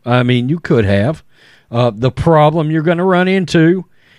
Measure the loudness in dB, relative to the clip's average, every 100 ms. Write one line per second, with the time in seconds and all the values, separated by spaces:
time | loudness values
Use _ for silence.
0 | -4 -2 0 -2 -2 -6 -2 -2 0 0
1 | -2 -4 -12 _ _ _ _ -4 -2 -2
2 | -4 -2 2 4 4 2 -2 -2 -2 -2
3 | 0 0 2 0 0 2 2 2 -4 _
4 | _